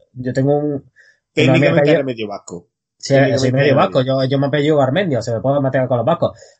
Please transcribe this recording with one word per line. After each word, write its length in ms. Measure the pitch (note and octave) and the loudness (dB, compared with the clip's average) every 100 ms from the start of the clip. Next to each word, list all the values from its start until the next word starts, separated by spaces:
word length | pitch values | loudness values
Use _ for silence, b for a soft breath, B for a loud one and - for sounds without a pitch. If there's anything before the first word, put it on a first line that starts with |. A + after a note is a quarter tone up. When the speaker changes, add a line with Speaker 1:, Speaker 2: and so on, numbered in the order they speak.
| _ | _
Speaker 1:
yo 200 | B2 B2+ | -12 -6
tengo 240 | C3 C#3 D3 | -2 0 0
un, 280 | D3 C#3+ - _ b b _ | -2 -6 -10 _ b b _
Speaker 2:
Técnicamente 360 | D#3 C3+ C3 C#3+ | 0 2 4 2
Speaker 1:
un 60 | D#3+ | 2
amigo 140 | C#3+ | 2
Speaker 2:
eres 100 | D#3 | 2
medio 240 | C3+ A2+ G#2 | 0 -6 -8
vasco. 400 | G2 - E2+ - _ _ _ | -10 -14 -16 -18 _ _ _
Speaker 1:
Sí, 180 | - | 0
soy 20 | C3+ | 2
Speaker 2:
Técnicamente 340 | C3+ B2 C3 | 2 2 0
Speaker 1:
medio 120 | C3 C#3+ | 2 2
Speaker 2:
eres 100 | C3+ | 2
Speaker 1:
vasco, 220 | - C#3+ | 2 0
Speaker 2:
medio 240 | B2+ C3+ | 0 -2
Speaker 1:
yo, 60 | C3 | -2
yo 100 | C3+ | -2
me 80 | C#3 | 0
apellido 300 | D3 D3 D3+ | 0 2 2
Garmendia, 460 | C3 D#3+ G3 A#2+ | 2 0 -2 -4
se 100 | A#2+ | -4
me 80 | A2+ | -4
puede 200 | C3 C#3+ | -2 0
meter 280 | C3+ C3+ B2+ | 0 -2 0
con 80 | A#2+ | 0
los 100 | A#2+ | 0
vascos. 320 | E3+ - - B B | 0 -2 -6 B B